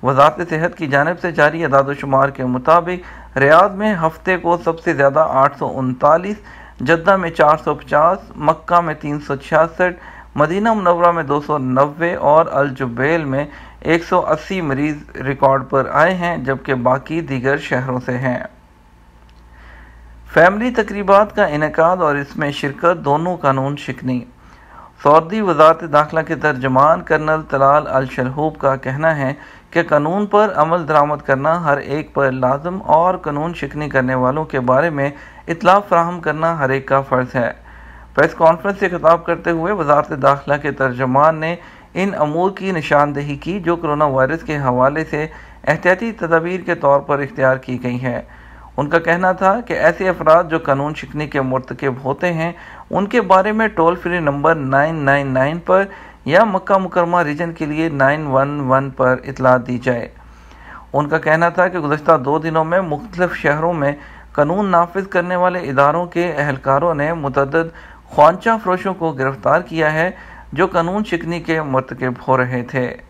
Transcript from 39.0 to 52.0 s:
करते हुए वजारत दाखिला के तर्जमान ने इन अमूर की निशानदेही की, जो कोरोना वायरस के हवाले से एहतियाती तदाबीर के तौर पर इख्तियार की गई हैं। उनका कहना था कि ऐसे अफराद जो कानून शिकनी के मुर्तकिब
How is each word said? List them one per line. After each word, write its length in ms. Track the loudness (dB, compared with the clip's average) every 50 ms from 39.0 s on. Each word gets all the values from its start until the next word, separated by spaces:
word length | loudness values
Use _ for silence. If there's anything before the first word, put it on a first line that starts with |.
| 4 4 4 4 2
करते 240 | -4 -4 -4 -2 -2
हुए 220 | -2 -2 -2 -2 -2
वजारत 400 | -2 2 2 2 2 2 -2 -4
दाखिला 440 | 0 2 2 2 2 0 -2 -4
के 140 | -2 -2 -6
तर्जमान 680 | -4 -2 -2 -2 -2 -2 -2 0 2 4 4 4 2 2
ने 200 | -4 -6 -6 -6 -10 -20 -20 -20 -20 -12 _
इन 160 | -4 -4 -4 -2
अमूर 380 | -2 -2 -2 0 -2 -2 -2 -2 -4
की 140 | -6 -4 -4
निशानदेही 640 | -4 -2 0 2 2 2 2 0 -6 -6 -6 -8
की, 240 | -8 -6 -6 -6 -4
जो 160 | -2 -2 -4
कोरोना 300 | -2 -2 -4 0 0 0
वायरस 360 | 0 2 2 0 0 0 -4 -6
के 140 | -6 -6
हवाले 480 | -4 -2 -2 0 2 2 2 2 -2 -6
से 260 | -4 -4 -6 -6 -6 -8 -16 -20 -20 -20 -10 -2 -2
एहतियाती 440 | -2 0 2 0 0 2 0 -8 -6
तदाबीर 480 | -6 -4 0 0 0 0 0 -6 -6
के 140 | -4 -4 -6
तौर 240 | 0 2 2 2 2
पर 220 | 2 0 -2 -2
इख्तियार 380 | -2 -6 -4 0 0 0 0 0
की 200 | -4 -8 -10 -6
गई 180 | -6 -6 -6
हैं। 320 | -4 -4 -6 -6 -6 -10 -12 -20 -20 -20 -20 -20 -20 -20 -12 -6 -6
उनका 200 | -4 0 0 0
कहना 340 | 2 2 -2 0 2 0 0
था 280 | 2 2 0 2 0
कि 140 | -2 -6 -4
ऐसे 340 | 2 2 2 2 2 -2 -2
अफराद 400 | -2 0 4 6 6 6 4 2
जो 100 | -2 -4
कानून 360 | 0 0 -2 0 -2 -6 -6
शिकनी 340 | -10 -12 -10 -8 -8 -8 -4
के 120 | -4 -2
मुर्तकिब 600 | -2 0 -2 -4 -4 -6 -12 -6 -4 -4 -4 -4